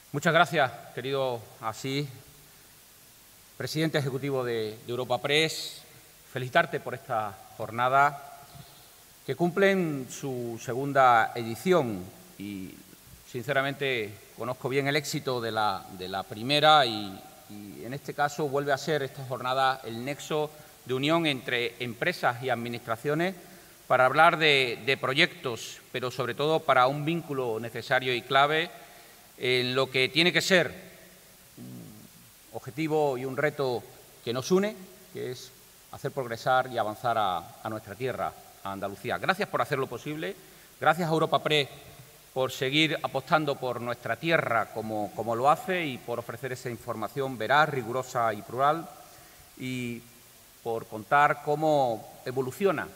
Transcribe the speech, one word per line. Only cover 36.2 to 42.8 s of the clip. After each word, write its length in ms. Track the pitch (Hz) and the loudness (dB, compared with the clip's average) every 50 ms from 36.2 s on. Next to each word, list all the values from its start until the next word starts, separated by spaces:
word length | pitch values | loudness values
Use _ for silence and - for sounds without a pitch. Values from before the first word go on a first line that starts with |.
| 127 117 113 110 - 143 131 127 127 131 | -6 -4 -6 -4 0 2 4 4 2 2
y 60 | 123 117 | 0 -2
avanzar 400 | 107 104 107 - - 123 117 113 | -2 -2 -2 -2 -2 0 2 2
a, 420 | 107 95 90 87 87 - - - | 2 2 0 -2 -4 -8 -12 -10
a 80 | - 110 | -8 -8
nuestra 260 | 110 110 - 104 98 | -8 -8 -8 -10 -10
tierra, 360 | 95 127 127 113 98 92 80 80 - - - - - - | -6 -6 -4 -4 -2 -4 -4 -6 -8 -16 -20 -18 -14 -10
a 80 | 95 | -8
Andalucía. 460 | 98 98 98 98 101 - - 123 98 - | -8 -6 -6 -6 -6 -6 -6 -4 -4 -2
Gracias 320 | - - 190 190 202 - | 0 0 0 0 -2 -2
por 120 | - 139 | 0 -2
hacerlo 260 | 123 - 151 135 135 - | 0 0 0 -2 -2 -2
posible, 480 | 120 113 - 147 151 151 165 185 202 - - - - - - - - - | -6 -8 -10 -8 -8 -8 -8 -8 -10 -12 -16 -20 -20 -20 -20 -20 -10 0
gracias 300 | - 147 156 160 180 156 | 2 2 4 4 2 0
a 20 | |
Europa 320 | 165 160 160 156 - 135 - | 2 2 2 2 2 2 2
Press 240 | - 151 151 139 127 - - - - - - - - - - - - - | 2 2 2 2 0 -4 -16 -20 -20 -20 -20 -20 -20 -20 -20 -20 -10 -4
por 180 | 131 131 127 | -2 -2 -2
seguir 460 | - - 139 131 139 151 | -2 -2 -2 0 2 4